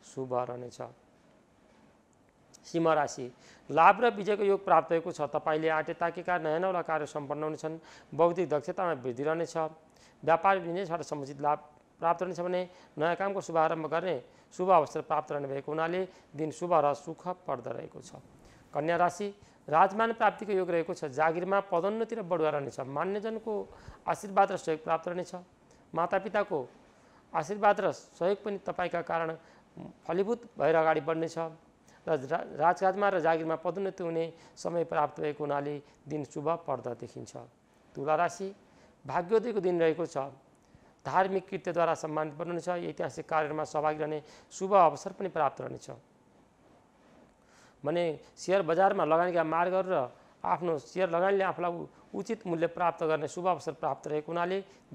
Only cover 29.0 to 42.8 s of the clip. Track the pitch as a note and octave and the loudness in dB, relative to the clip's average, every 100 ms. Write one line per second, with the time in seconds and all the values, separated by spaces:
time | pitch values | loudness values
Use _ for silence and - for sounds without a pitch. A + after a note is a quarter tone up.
29 | E3+ E3 E3 E3 - - _ - - - | -2 -2 -2 -6 -14 -20 _ -18 -16 -14
30 | - F3 G3+ A#3 - - C#3+ D#3+ D#3+ D#3 | -4 0 0 -2 -6 0 4 4 4 2
31 | D3+ E3 D#3+ E3 E3 D#3 _ _ _ - | 0 -2 -2 -4 -8 -10 _ _ _ -12
32 | - D#3 C3+ E3+ - - E3 F3+ F#3+ F#3+ | -2 -2 0 -4 -4 2 4 4 2 4
33 | G3+ F#3+ D#3+ E3 D#3+ D#3+ F3+ E3+ F#3+ F#3 | 2 4 2 2 0 -2 -2 -2 -4 -4
34 | E3+ E3 E3 D#3+ - - F3+ E3+ D#3+ E3 | -4 -2 -4 -8 -20 -10 -4 -2 0 0
35 | D3 D#3+ D3+ C#3+ D3 C#3+ C#3+ D3 - - | 0 -2 -6 -4 -2 -2 -2 -8 -12 -20
36 | C#3 D3+ C3 D#3 D3 E3+ - B2+ A#2+ A#2 | -10 -8 -6 -4 -2 -2 -2 -4 -4 -8
37 | A#2+ B2+ A#2 B2+ A#2+ _ _ _ _ - | -12 -14 -14 -16 -18 _ _ _ _ -6
38 | C#3+ D#3 F3 - F#3+ G3+ _ - - _ | 0 2 2 -2 -10 -12 _ -20 -20 _
39 | C3+ D3+ F3 A3+ A#3+ G#3 F3+ F3 E3 D#3 | -4 -4 2 2 2 0 0 4 4 2
40 | D#3+ C#3+ C#3 - _ _ _ - - _ | -2 -4 -6 -10 _ _ _ -20 -20 _
41 | C3+ D#3+ F#3+ F#3+ F3+ F#3 F3+ E3+ E3 D3+ | 0 2 2 0 -4 -6 -2 0 2 0
42 | D#3 D3+ D#3 D3 E3+ E3+ E3+ F3 | -2 -4 -4 -6 -6 -6 -4 -4